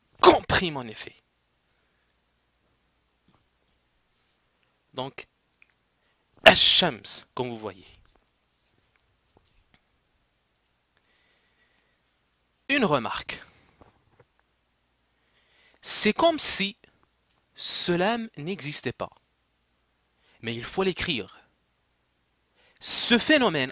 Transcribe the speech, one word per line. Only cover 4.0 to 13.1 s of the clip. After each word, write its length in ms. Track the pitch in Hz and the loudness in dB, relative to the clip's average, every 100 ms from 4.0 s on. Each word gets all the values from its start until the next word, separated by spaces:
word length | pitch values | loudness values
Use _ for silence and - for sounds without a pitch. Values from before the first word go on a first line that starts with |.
| _ _ _ _ _ _ _ _ _ - | _ _ _ _ _ _ _ _ _ -14
Donc, 320 | 135 - - _ _ _ _ _ _ _ _ _ _ _ | -14 -16 -20 _ _ _ _ _ _ _ _ _ _ _
Ash-Shams, 840 | - - - - 175 107 - - - - | 2 4 2 2 0 -4 -6 -6 -6 -12
comme 140 | 123 | -10
vous 80 | 113 | -10
voyez. 280 | 107 92 - _ _ _ _ _ _ _ _ _ _ _ _ _ _ _ _ _ _ _ _ _ _ _ _ _ _ _ _ _ _ _ _ _ _ _ _ _ _ _ _ _ _ _ _ _ _ _ - | -14 -16 -20 _ _ _ _ _ _ _ _ _ _ _ _ _ _ _ _ _ _ _ _ _ _ _ _ _ _ _ _ _ _ _ _ _ _ _ _ _ _ _ _ _ _ _ _ _ _ _ -8
Une 160 | 277 | -4
remarque. 600 | 202 143 107 | -2 -2 -4